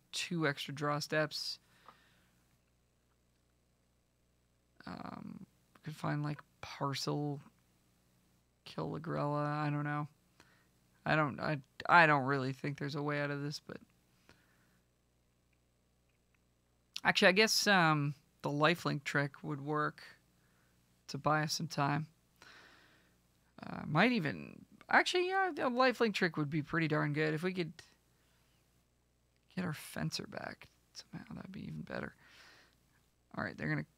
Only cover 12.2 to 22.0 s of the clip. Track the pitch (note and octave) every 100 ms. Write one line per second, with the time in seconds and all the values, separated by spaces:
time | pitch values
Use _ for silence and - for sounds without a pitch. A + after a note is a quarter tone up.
12.2 | B2+ C#3 C3 C3 D3 C#3 D3 C#3 D3 D3
13.2 | C#3+ C#3+ C#3+ D3 - - - _ _ _
14.2 | - - _ _ _ _ _ _ _ _
15.2 | _ _ _ _ _ _ _ _ _ _
16.2 | _ _ _ _ _ _ _ - - F3+
17.2 | G3 F#3 A3 - G#3 F#3+ D#3+ D3+ C#3+ C#3+
18.2 | _ _ D3+ D3 D3+ E3+ D3 D3 - D3
19.2 | C#3+ - D#3 C#3+ C#3+ D3+ D3+ - - -
20.2 | _ _ _ _ _ _ _ _ - C#3
21.2 | D3 D#3 D3+ - D#3+ - C#3+ D3